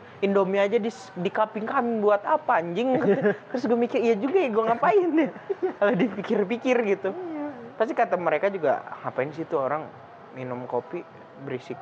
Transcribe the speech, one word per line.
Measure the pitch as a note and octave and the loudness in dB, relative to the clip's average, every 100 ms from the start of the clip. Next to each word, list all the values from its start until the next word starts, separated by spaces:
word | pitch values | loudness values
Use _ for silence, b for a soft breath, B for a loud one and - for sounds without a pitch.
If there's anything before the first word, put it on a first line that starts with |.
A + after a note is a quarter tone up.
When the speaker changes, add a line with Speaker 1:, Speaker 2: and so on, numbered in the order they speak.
| B B | B B
Speaker 1:
Indomie | G3 G3 F#3+ G3 | 2 4 2 2
aja | G3+ A#3 | 2 2
dis-, | A3 - - F3 | -2 -8 -14 -6
di | F#3 | -4
kaping-kaping | A3 G#3+ A3 A3+ C4+ A#3+ A3+ | 0 0 -2 -4 -2 0 2
buat | G#3 G3+ - | 4 4 2
apa, | D#4 - G3 | 0 2 0
anjing? | E3+ F3 C4 C4 G3+ G3+ | 0 -2 2 2 2 2
Speaker 2:
<laughs> | G3+ - - | 2 0 -4
Speaker 1:
Terus | B3 A#3 | -4 0
gue | A#3 | 2
mikir, | A#3+ C4 | 2 2
"Iya | A#3 G#3 | 2 2
juga | C4 F#4+ | 2 2
ya, | C#4 | 2
gue | G#3+ A3 | 2 2
ngapain | A#3 D#4+ G#4 F4 | 2 4 4 4
ya?" | D#4 C4 - - F#4+ | 2 2 -2 -8 -4
Speaker 2:
<laughs> | F#4 - | -4 2
Speaker 1:
Kalau | G3+ F#3+ | 2 4
dipikir-pikir | A3+ G3 - A3 F#3+ A#3 C4 A#3+ G#3+ G3 | 0 -2 -2 0 0 -2 2 2 2 0
gitu. | F#3+ | 0
Speaker 2:
Iya. | F4+ F4 D#4 D4 - - - | -4 -8 -6 -8 -10 -14 -4
Speaker 1:
Pasti | A3 C4+ | -2 0
kata | A#3 F3+ | 0 2
mereka | E3+ D3+ G3 | 0 2 0
juga, | G3 C#3+ - - - C3 | 0 0 0 -4 -10 -6
"Ngapain | C3 C#3 D3+ | -4 -4 -4
sih | D#3+ | -4
tuh | D#3 C3 | -2 0
orang | D3+ C3 - - - - C3 | -2 -6 -14 -20 -20 -18 -12
minum | B2+ B2 B2 | -8 -8 -4
kopi, | B2 - F3 - - - - C#3 | -6 -4 -10 -12 -18 -20 -14 -8
berisik | C3 - B2 | -8 -8 -12